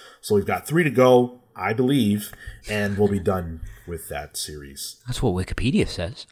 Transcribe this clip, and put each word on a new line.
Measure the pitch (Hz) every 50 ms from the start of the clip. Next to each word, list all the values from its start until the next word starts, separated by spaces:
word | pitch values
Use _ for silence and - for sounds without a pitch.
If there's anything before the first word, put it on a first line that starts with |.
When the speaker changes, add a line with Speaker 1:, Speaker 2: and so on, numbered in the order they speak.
| - - - -
Speaker 1:
so | - - 107
we've | 101 101
got | - 95 - -
three | - 147 170 175
to | 147
go, | 117 123 127 127 127 123 123 123 - - _ _ - -
I | 92 98 110
believe, | 113 127 127 143 135 110 101 104 104 104 - - - - - - - - -
and | 107 104 104 101 101 98
we'll | 104 101
be | 101 95
done | 87 104 95 92 87 82 82 78 - - - - -
with | - 87 80 - -
that | 82 73 76 - - -
series. | - - 76 73 71 69 67 - - - - _ - 120
Speaker 2:
That's | 127 -
what | 131 117 90
Wikipedia | 92 87 - - - - 123 165 208 131 -
says. | - - 87 87 123 - - -